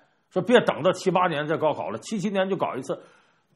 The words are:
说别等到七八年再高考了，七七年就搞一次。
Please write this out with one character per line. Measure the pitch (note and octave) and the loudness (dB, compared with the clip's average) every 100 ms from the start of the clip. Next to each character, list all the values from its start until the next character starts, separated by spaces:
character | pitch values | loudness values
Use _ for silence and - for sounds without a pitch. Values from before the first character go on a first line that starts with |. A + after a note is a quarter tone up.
| _ _ _ | _ _ _
说 | F#3 | -2
别 | G3+ A#3+ | 4 4
等 | - - | 4 2
到 | E3 | 0
七 | - F#3+ | 0 0
八 | F3+ F3+ | 2 2
年 | D3 D#3 | 0 -2
再 | D3+ | 0
高 | D3+ | 0
考 | B2 E2+ | 0 -4
了， | A2 | -8
七 | - A3 | -8 -6
七 | G3 | -2
年 | G3 F#3+ | 0 0
就 | F3+ | 0
搞 | C3+ A#2+ | -2 -4
一 | |
次。 | C3+ E3 - - _ _ _ | -8 -10 -12 -20 _ _ _